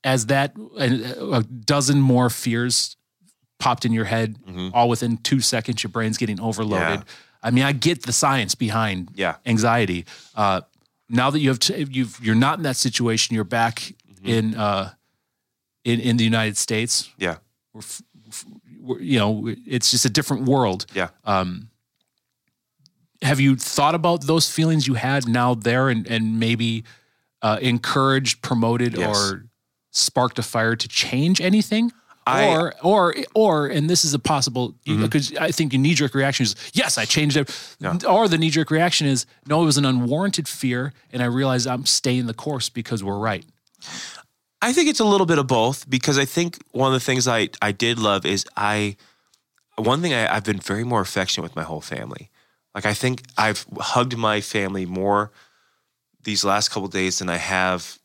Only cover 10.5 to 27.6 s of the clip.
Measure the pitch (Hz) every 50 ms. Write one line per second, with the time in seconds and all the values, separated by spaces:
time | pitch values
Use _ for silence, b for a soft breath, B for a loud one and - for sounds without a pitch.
10.5 | 95 92 - _ _ _ _ _ _ _ _ _ 117 120 123 139 143 156 151 131
11.5 | 131 117 - - 196 202 151 139 131 131 127 110 95 - 120 110 110 113 123 139
12.5 | 156 - 165 139 131 - - 131 107 - 123 117 113 113 - - 120 113 107 87
13.5 | - 117 117 117 113 - - - - _ _ _ - - 98 98 117 113 110 110
14.5 | 107 110 107 104 101 98 95 95 - _ _ _ _ _ _ _ _ _ _ _
15.5 | _ _ _ _ _ _ _ 120 117 117 117 123 117 120 113 113 113 113 110 107
16.5 | 101 - - - 117 107 113 123 - - - - _ _ 95 87 82 82 _ _
17.5 | _ _ _ _ _ 110 107 - - - - _ _ - 110 110 107 - - -
18.5 | - - _ _ - - - 127 127 - - - 139 117 104 104 110 107 104 117
19.5 | 104 - - - 127 127 117 - - 123 - 131 104 156 143 - 143 127 131 127
20.5 | 139 139 127 104 92 92 - - - 95 90 85 _ _ _ 110 101 95 92 92
21.5 | 90 92 107 113 _ _ _ _ _ _ _ _ _ _ _ _ _ _ _ _
22.5 | _ _ _ _ _ _ _ _ _ _ _ _ _ _ - 139 147 135 139 139
23.5 | 135 123 - - - - 143 147 165 170 160 175 170 170 139 143 160 165 151 -
24.5 | - - 160 160 160 156 135 123 135 117 117 127 135 143 123 120 113 123 123 127
25.5 | 123 117 104 120 120 127 131 135 123 110 95 - 117 113 113 110 113 113 113 113
26.5 | 117 113 117 113 113 113 113 b b b b b b b b b b _ - 110
27.5 | 107 107